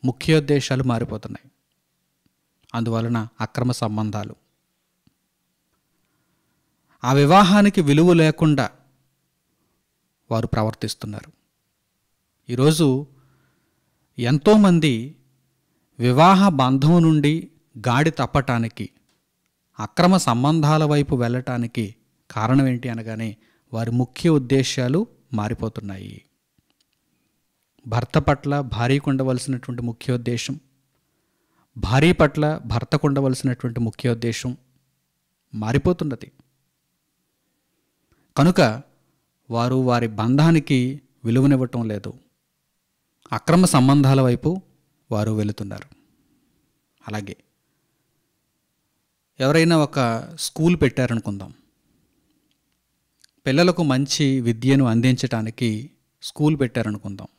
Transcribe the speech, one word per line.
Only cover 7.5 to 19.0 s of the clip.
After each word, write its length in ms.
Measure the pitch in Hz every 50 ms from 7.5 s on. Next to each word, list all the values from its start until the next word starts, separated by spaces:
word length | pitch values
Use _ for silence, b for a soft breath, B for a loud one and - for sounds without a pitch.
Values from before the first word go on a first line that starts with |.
| 196 208 202 202 202 - 170
విలువ 300 | 139 143 147 165 175 175
లేకుండా 520 | 165 160 156 156 - 170 156 151 135 123 104 - _ _ _ _ _ _ _ _ _ _ _ _ _ _ _ _ _ _ _ _ _ _ _ _ _ _ _ _ _ _ _
వారు 180 | 117 113 110 110
ప్రవర్తిస్తున్నారు. 840 | - - 107 110 110 _ - 107 - _ - 110 104 113 - 156 _ _ _ _ _ _ _ _ _ _ _ _ _ _ _ _ _ _ _ _ _ _ _ -
ఈరోజు 400 | 120 120 131 147 160 151 170 139 127 135 147 - _ _ _ _ _ _ _ _ _ _ _ _ _ _ _ _ _ _ _ _ _ -
ఎంతోమంది 760 | 120 120 147 147 - 208 214 214 208 196 175 170 156 156 127 110 117 139 160 _ _ _ _ _ _ _ _ _ _ _ _ _ _ _ _ -
వివాహ 500 | 117 123 123 131 160 180 190 185 196 202 170 135
బంధం 380 | 131 127 135 135 135 151 170 175 165
నుండి 320 | 160 160 151 143 147 151 165 190 - _ _ _ _ _ 120
గాడి 320 | 101 127 117 127 151 160 156
తప్పటానికి, 720 | - 127 117 - 147 127 - 127 117 113 110 _ - 107 - _ _